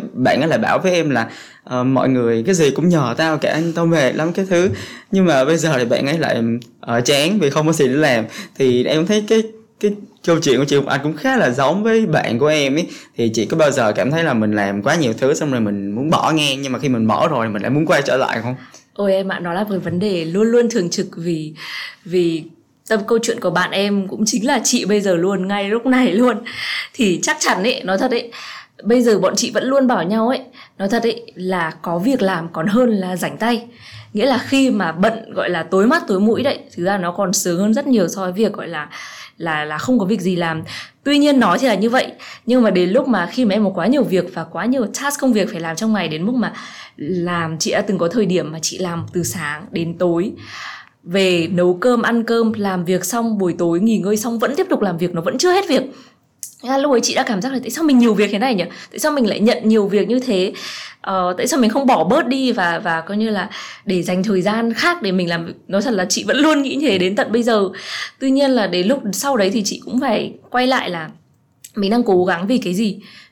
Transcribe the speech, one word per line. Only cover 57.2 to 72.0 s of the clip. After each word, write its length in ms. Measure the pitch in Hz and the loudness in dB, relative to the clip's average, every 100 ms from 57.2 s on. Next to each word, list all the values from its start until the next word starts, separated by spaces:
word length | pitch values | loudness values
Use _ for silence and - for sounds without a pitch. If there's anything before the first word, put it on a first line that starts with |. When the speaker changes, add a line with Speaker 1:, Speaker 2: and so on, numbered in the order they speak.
Speaker 2:
cảm 180 | 262 190 | 0 -2
giác 120 | 254 | -2
là 60 | 262 | -4
tại 100 | - | -6
sao 140 | 294 | -2
mình 160 | 311 254 | 4 6
nhiều 140 | 233 | 6
việc 160 | 196 202 | 4 2
thế 80 | 202 | 0
này 160 | 262 202 | 0 0
nhỉ? 80 | 165 - - | -4 -10 -16
Tại 80 | - | -4
sao 120 | - | -2
mình 180 | 285 214 | 2 0
lại 100 | - | 2
nhận 180 | 214 214 | 2 2
nhiều 240 | 220 220 196 | 4 4 4
việc 200 | 202 185 | 2 2
như 120 | 254 | 0
thế? 340 | 254 190 190 - - - - - | 0 0 -2 -4 -12 -14 -16 -12
Ờ, 320 | - 190 180 180 | -4 -2 0 -2
tại 100 | - | 0
sao 120 | 285 | 2
mình 100 | 214 | 2
không 160 | 294 262 | 2 2
bỏ 180 | 175 | 2
bớt 240 | 160 294 339 | 4 2 2
đi 240 | 269 254 | 0 0
và, 280 | 208 175 165 | 0 -2 -2
và 220 | 175 165 | -2 -4
coi 160 | 160 208 | -4 -2
như 120 | 220 | -2
là 200 | 202 190 - - - - | -2 -6 -10 -16 -10 -2
để 180 | 180 | -2
dành 200 | 165 180 | 0 -2
thời 180 | 220 190 | 0 0
gian 320 | 190 226 233 | 0 0 -2
khác 280 | 226 339 339 | 0 0 0
để 100 | 196 | 0
mình 180 | 185 170 | 0 0
làm 160 | 170 170 | -4 -6
việc? 80 | - - | -14 -4
Nói 140 | 196 | -2
thật 120 | 262 | 0
là 120 | 196 185 | -2 -2
chị 140 | - 208 | -2 0
vẫn 100 | 254 | 2
luôn 240 | 302 294 | 4 2
nghĩ 180 | 269 262 | 0 -2
thế 160 | 294 190 | 0 2
đến 180 | 180 214 | 0 0
tận 160 | 240 | 0
bây 120 | 233 | 0
giờ. 260 | 233 214 190 - - - - - | 2 2 0 -4 -12 -10 -12 -4
Tuy 120 | 269 | 0
nhiên 200 | 269 277 | 2 4
là 160 | 247 190 | 2 2
đến 200 | 180 185 | 0 0
lúc 140 | 277 202 | 0 -2
sau 240 | - 277 247 | -4 0 0
đấy 120 | 190 | 2
thì 80 | 226 202 | 0 -2
chị 160 | - - | -6 -4
cũng 140 | 247 | -2
phải 340 | 269 196 139 - - | 0 -2 -4 -10 -6
quay 180 | 247 254 | -2 0
lại 220 | 254 175 | 0 -2
là 200 | 170 156 - _ _ _ _ - 214 | -8 -10 -16 _ _ _ _ -12 -4
mình 160 | 196 | 0
đang 120 | 240 | 2